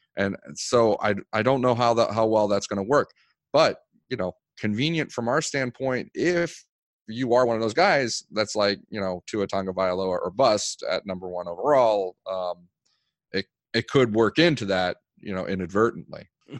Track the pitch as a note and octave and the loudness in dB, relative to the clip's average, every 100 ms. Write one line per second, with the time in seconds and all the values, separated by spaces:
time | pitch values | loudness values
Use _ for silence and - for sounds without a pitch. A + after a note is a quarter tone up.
0 | _ - G2 - - D2 - A#2+ A2+ - | _ -4 -2 -4 -12 -12 0 4 4 2
1 | G#2+ G2+ - A2 A2+ C3+ B2+ A#2+ A#2+ A#2 | 0 -2 -2 -2 0 2 2 2 2 2
2 | A2+ G#2+ A2 A2 G#2 G2+ - G2+ G2 C#3+ | 2 2 2 2 2 0 -2 -4 0 0
3 | A2+ _ _ _ _ C#3+ C#3+ - _ _ | 0 _ _ _ _ 2 2 0 _ _
4 | _ B2+ F#2 - _ - A2 G#2 D3 E3 | _ -6 -6 -8 _ -8 -4 -2 -2 -2
5 | - - A#2 C#3+ - C#3+ B2+ - C3 B2+ | -4 -6 -2 -2 -2 -4 -4 -4 -4 -4
6 | - - D3+ F3 E3+ - _ _ _ _ | -6 -2 0 0 -2 -8 _ _ _ _
7 | - A2+ B2+ A#2+ B2 A2+ A2+ A#2 G3 D3+ | -12 -8 2 2 4 2 0 2 2 2
8 | A#2+ - - G#2+ G#2 G#2+ G2+ G2 - A2 | 0 -6 -6 -4 -2 0 0 0 -6 -6
9 | F#2+ F2+ - G#2+ G2 G2 F#2+ F#2 F#2 F2+ | -6 -6 -6 -4 -2 -2 -4 -2 0 0
10 | F#2+ F2+ F2+ G2 C3 G#2+ - - - F2+ | -2 -2 -4 2 2 2 -2 -8 -6 -6
11 | G2+ F#2 F#2 F2+ F2 F2 B2+ C#3 A#2 G#2 | -4 -10 -8 -8 -8 -4 2 4 4 2
12 | F#2 - - F#2 F2+ F2 F2 _ _ _ | -2 -6 -8 -6 -6 -8 _ _ _ _
13 | _ _ _ F#2+ - _ _ A#2 - C#3+ | _ _ _ -8 -8 _ _ -6 0 2
14 | B2 G#2+ A2 - E3+ C#3+ G2+ F#2 F2+ - | 4 4 2 4 2 2 0 0 -2 -4
15 | _ _ - F#2 F2 F#2 F2 G2 A2+ - | _ _ -10 -8 -4 -6 -2 2 0 0
16 | - D2 - _ _ C3+ | -14 -18 -18 _ _ -18